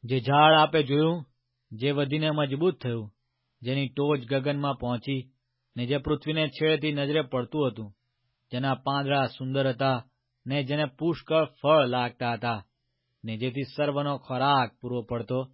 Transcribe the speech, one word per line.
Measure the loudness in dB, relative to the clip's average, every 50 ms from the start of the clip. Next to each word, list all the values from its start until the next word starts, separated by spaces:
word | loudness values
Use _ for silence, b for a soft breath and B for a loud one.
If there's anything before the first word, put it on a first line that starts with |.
| -4
જે | -2 -2 -2
ઝાડ | 0 2 6 6 8 8 8
આપે | 8 6 4 4 0 0
જોયું, | 2 2 2 2 2 0 -2 -6 _ _ _ _ _ _ _ _ _ -10
જે | -4 -2 -2
વધીને | 0 0 0 0 0 0 0 0
મજબૂત | 0 0 0 -2 0 0 0 0 0 -2 -4
થયું, | -4 -4 -4 -6 -10 _ _ _ _ _ _ _ _ _ _ -6
જેની | -4 -2 -2 -2 -4
ટોચ | -2 -2 0 2 0 0
ગગનમાં | 0 -2 -2 -2 0 -2 -2 -2 -2 -2 -4
પહોંચી, | -4 -4 -4 -4 -4 -4 -4 -6 -6 -6 -10 _ _ _ _ _ _ _ _ _
ને | -8 -4
જે | -2 -2 -2
પૃથ્વીને | 0 -2 -4 -2 -2 -4 -2 -2 -2 -2
છેડેથી | -2 -2 0 2 2 2 0 -2 -2
નજરે | -2 -2 0 0 -2 -2
પડતું | -2 -4 -4 -4 -2 -2 -2 -2 -2
હતું, | -2 -4 -12 -14 -14 _ _ _ _ _ _ _ _ _ _ _ -6
જેના | -4 -2 -2 -2
પાંદડા | -2 -2 -4 -2 -2 0 0 2 2 0
સુંદર | 0 -4 -8 -8 -4 -2 0 0 0
હતા, | 0 0 0 0 0 -2 -4 _ _ _ _ _ _ _ _
ને | -4 -4 -4 -2
જેને | -2 -2 -2 -2
પુષ્કળ | -4 -4 -4 -2 -2 -2 -2 -2 0 2 2 2
ફળ | 2 _ _ 4 6 6 6 6
લાગતા | 4 2 0 0 -2 -4 _ -2 -2 -2
હતા, | -2 -2 -4 -4 -4 -8 _ _ _ _ _ _ _ _ _ _ _ -10
ને | -8 -6
જેથી | -4 -4 -4 -4 -4 -8 -6 -4
સર્વનો | -2 -2 -2 0 -2 -2 -2 -4 -6
ખોરાક | -6 -8 -4 0 2 2 4 4 2 0 _ _
પૂરો | -10 -6 -6 -6 -4
પડતો | -4 -6 -6 -4 -2 -4 -4 -4 -6